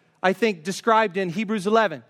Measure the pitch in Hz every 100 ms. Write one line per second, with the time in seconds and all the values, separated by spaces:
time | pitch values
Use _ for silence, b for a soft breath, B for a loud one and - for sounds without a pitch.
0 | b b 185 196 226 170 156 180 233 220
1 | 214 175 180 180 202 220 185 226 208 135
2 | -